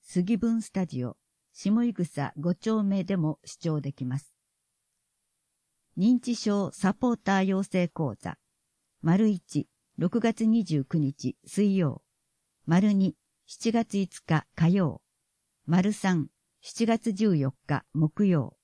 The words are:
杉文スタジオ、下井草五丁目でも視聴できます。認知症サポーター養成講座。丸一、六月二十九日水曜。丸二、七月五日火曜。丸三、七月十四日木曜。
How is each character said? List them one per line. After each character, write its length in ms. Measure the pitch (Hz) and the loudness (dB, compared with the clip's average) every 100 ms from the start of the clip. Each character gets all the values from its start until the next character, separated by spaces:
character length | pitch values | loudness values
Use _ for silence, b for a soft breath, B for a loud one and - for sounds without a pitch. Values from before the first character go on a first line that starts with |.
杉 360 | - 180 180 226 | -4 -4 0 0
文 260 | 233 226 | 0 -2
ス 80 | 214 | -4
タ 160 | - 185 | -6 -4
ジ 160 | 131 | -4
オ、 120 | 123 - _ _ _ | -8 -10 _ _ _
下 300 | - 196 214 | -6 0 2
井 100 | 240 | 0
草 400 | 202 175 - 139 - | -2 -4 -4 -8 -4
五 180 | 156 175 | -4 -2
丁 260 | 220 220 | -2 0
目 220 | 202 196 | 0 -2
で 140 | 185 196 | -2 -2
も 200 | 156 151 - | -2 -4 -12
視 140 | - | -8
聴 220 | 170 151 | -4 -4
で 120 | 139 | -4
き 100 | - | -8
ま 140 | 127 131 | -6 -6
す。 160 | - _ _ _ _ _ _ _ _ _ _ _ _ _ _ _ _ - | -8 _ _ _ _ _ _ _ _ _ _ _ _ _ _ _ _ 0
認 240 | 196 247 | 2 2
知 160 | 240 233 | 0 -4
症 360 | - 202 185 | 0 0 -2
サ 240 | - 190 - | -2 -2 0
ポ 180 | 254 | -2
ー 40 | 233 | -2
タ 200 | - 196 | 0 2
ー 60 | |
養 180 | 190 190 | 2 0
成 260 | 196 185 175 | 0 0 -2
講 280 | - 151 101 | -2 -6 -4
座。 240 | - - _ _ _ _ _ _ | -12 -14 _ _ _ _ _ _
丸 240 | 156 185 220 | 2 4 4
一、 400 | 190 _ 147 - _ _ - | 0 _ -6 -6 _ _ -4
六 220 | 175 233 | -2 0
月 260 | 226 226 226 | 0 0 0
二 160 | 226 | 0
十 220 | 185 156 135 | 0 -2 0
九 120 | 170 | 0
日 400 | 139 - 131 - - | -2 -2 -8 -8 -8
水 320 | - 202 190 | 0 0 2
曜。 240 | 156 - _ _ _ _ _ _ - | 0 -2 _ _ _ _ _ _ 2
丸 280 | 170 208 | 4 4
二、 220 | 202 190 - _ _ _ | 4 2 -2 _ _ _
七 260 | - 233 | -6 -2
月 280 | 226 226 202 | -2 -2 -2
五 220 | 190 - - | -4 -8 -2
日 220 | 156 - - | -2 -2 0
火 140 | 165 | 2
曜。 340 | 196 170 - _ _ _ _ _ _ - | 4 0 -4 _ _ _ _ _ _ 0
丸 260 | 165 190 | 2 2
三、 360 | 208 190 175 135 _ _ _ | 0 0 0 -2 _ _ _
七 260 | - - 220 | -18 -4 0
月 260 | 226 233 | 0 -2
十 220 | 190 214 170 | 0 2 2
四 180 | 135 - - | 0 -4 -4
日 180 | 143 - | -4 -4
木 320 | 147 156 - 202 | 0 0 2 2
曜。 320 | 170 123 _ | 2 0 _